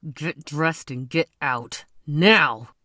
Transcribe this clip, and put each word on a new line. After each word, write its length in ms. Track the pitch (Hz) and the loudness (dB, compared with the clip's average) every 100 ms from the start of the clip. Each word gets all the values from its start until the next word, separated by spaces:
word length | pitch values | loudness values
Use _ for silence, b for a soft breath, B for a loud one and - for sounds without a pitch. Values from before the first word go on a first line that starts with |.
| 156 | -14
Get 300 | 127 156 165 | -8 -8 -8
dressed 460 | 147 143 160 160 - | -10 -2 -2 -2 -8
and 180 | 127 127 | -10 -4
get 200 | 160 160 _ | -2 -2 _
out. 420 | 147 123 120 - - - - | -4 -4 -4 -14 -16 -20 -6
Now! 640 | 147 180 220 147 113 120 _ | 2 6 6 4 0 -10 _